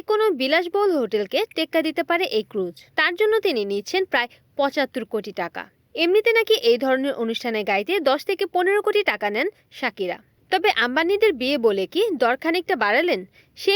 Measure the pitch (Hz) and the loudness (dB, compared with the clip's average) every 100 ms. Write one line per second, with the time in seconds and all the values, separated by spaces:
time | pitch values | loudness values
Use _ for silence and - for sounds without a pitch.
0 | 359 427 440 269 262 320 349 392 415 311 | 0 0 2 0 0 0 0 0 0 0
1 | 220 214 196 302 440 - 320 320 311 311 | 0 -2 -2 -2 -2 -4 -2 0 0 -2
2 | 320 339 381 214 208 208 180 - - - | -2 0 0 -2 -4 -4 -6 -8 -10 -2
3 | 320 349 427 440 392 247 202 202 - 370 | 0 2 2 2 0 -2 -2 -4 -4 -4
4 | 381 269 240 - _ - 277 294 262 254 | -2 -2 -4 -8 _ -2 -2 0 -2 -4
5 | 220 214 202 190 170 - - _ _ - | -6 -6 -6 -8 -8 -8 -14 _ _ -2
6 | 339 415 440 453 427 440 - 240 262 262 | 2 4 4 2 2 2 4 2 2 0
7 | 277 - 226 233 240 214 208 202 208 392 | 0 -2 -4 -4 -4 -4 0 -2 0 0
8 | 269 285 - 381 381 359 359 403 415 415 | 2 0 -2 -4 -2 0 2 2 2 0
9 | - 214 208 214 359 - _ - 247 - | 0 -2 -2 -2 -4 -6 _ -8 -6 -4
10 | 185 175 _ _ - 381 415 - 240 269 | -6 -6 _ _ -4 0 2 2 0 0
11 | 339 403 427 254 254 285 226 196 190 330 | 0 2 2 2 0 2 2 2 -2 0
12 | 453 294 233 262 320 359 339 311 208 240 | 0 2 0 0 0 -2 -2 0 2 2
13 | 339 262 - _ _ - - | 2 -2 -6 _ _ -6 0